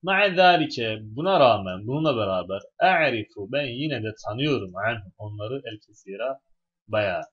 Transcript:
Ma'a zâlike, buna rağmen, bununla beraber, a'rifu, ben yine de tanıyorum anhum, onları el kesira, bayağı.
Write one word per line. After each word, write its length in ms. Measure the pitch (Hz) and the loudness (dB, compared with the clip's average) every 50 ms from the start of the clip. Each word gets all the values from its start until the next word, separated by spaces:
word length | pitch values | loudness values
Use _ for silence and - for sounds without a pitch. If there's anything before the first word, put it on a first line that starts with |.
Ma'a 340 | - 170 196 190 202 202 180 | -2 0 2 2 2 2 4
zâlike, 640 | 170 185 180 175 165 156 151 - - 120 113 110 110 | 6 6 8 8 6 4 0 -2 -4 -4 -4 -4 -6
buna 380 | 107 107 107 123 156 185 196 175 | -8 -12 -8 -4 -2 2 4 6
rağmen, 480 | 143 123 113 101 98 92 90 92 104 110 | 8 6 6 4 0 -4 -6 -8 -6 -4
bununla 300 | 131 147 160 156 135 117 | -4 0 0 0 0 0
beraber, 440 | 107 98 95 92 87 87 95 98 - - _ _ | 0 0 0 -2 -2 -4 -6 -8 -8 -12 _ _
a'rifu, 720 | - 185 185 170 160 143 123 110 104 _ _ - 202 98 | 2 4 4 4 2 2 0 -2 -6 _ _ -12 -10 -6
ben 140 | 123 143 147 | -4 -4 -4
yine 380 | 135 117 123 143 156 143 117 107 | -4 -6 -4 -4 -4 -4 -4 -4
de 100 | 110 - - - | -6 -8 -8 -10
tanıyorum 500 | 110 107 117 139 151 143 120 101 95 90 | -8 -6 -2 0 0 0 0 -2 -6 -8
anhum, 380 | 92 101 110 120 117 95 92 - _ | -4 -4 -4 -4 -4 -8 -16 -18 _
onları 440 | 104 104 104 104 104 110 127 139 135 | -14 -12 -10 -8 -8 -6 -8 -8 -8
el 140 | - 110 107 _ _ | -10 -14 -16 _ _
kesira, 520 | 107 - _ 95 98 98 113 131 135 - _ _ _ _ _ _ _ _ _ _ | -20 -20 _ -16 -10 -6 -6 -6 -6 -8 _ _ _ _ _ _ _ _ _ _
bayağı. 360 | 107 107 104 98 90 82 78 - | -2 0 0 0 -2 -4 -6 -8